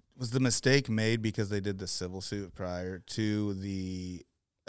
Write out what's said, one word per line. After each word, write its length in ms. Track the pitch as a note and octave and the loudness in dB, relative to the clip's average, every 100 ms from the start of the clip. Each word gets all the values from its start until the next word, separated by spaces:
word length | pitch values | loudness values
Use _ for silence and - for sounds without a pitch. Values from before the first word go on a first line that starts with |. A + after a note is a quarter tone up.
| _ - | _ -8
was 140 | B2 | -2
the 100 | B2+ | 2
mistake 480 | B2+ - C3 C#3 C3 | 4 4 6 6 4
made 320 | A2 A2+ A#2 | 2 4 4
because 260 | A2 G#2+ G2+ | 0 0 0
they 120 | G#2 | 0
did 180 | G2 F#2+ | 0 -2
the 80 | F#2 | -4
civil 320 | - F2+ F#2+ | -4 -4 -6
suit 340 | F#2 G2+ F#2+ | -6 -6 -6
prior 460 | - F#2 F2+ F#2 F#2 | -8 -6 -4 -4 -8
to 540 | - - G#2+ G#2 G#2 | -8 -2 2 2 0
the, 720 | G2 G2 F#2+ F#2 F#2 F2+ F2+ - _ _ _ | -2 -4 -4 -4 -4 -6 -10 -14 _ _ _